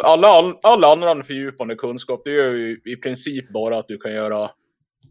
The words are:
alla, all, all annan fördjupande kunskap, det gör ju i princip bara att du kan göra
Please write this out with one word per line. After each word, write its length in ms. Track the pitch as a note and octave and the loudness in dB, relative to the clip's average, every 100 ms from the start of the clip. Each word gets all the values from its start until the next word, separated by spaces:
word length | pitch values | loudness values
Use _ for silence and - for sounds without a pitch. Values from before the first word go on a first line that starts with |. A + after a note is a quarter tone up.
alla, 280 | - D#3+ G3+ | 6 4 6
all, 300 | F3+ F3+ - | 6 4 0
all 220 | G#3+ A#3 | 2 4
annan 400 | D3+ D#3 F3 D3+ | 6 4 2 -4
fördjupande 500 | C3+ C3+ C#3 C3 A2+ A2+ | -6 -10 -10 -10 -10 -8
kunskap, 440 | A#2+ B2 - B2 | -10 -10 -10 -10
det 60 | C#3+ | -6
gör 200 | D3 C3 | -2 -2
ju 300 | A#2+ A2+ A#2 | -2 -8 -10
i 120 | A2+ B2 | -14 -12
princip 560 | C3+ B2+ D#3 C3+ C3 | -10 -10 -10 -12 -10
bara 260 | G#2+ A2 A2+ | -6 -4 -6
att 100 | - | -8
du 100 | G#2 | -12
kan 140 | A2 | -10
göra 380 | G#2+ G#2+ G#2+ G#2 _ _ _ _ _ _ | -8 -6 -6 -8 _ _ _ _ _ _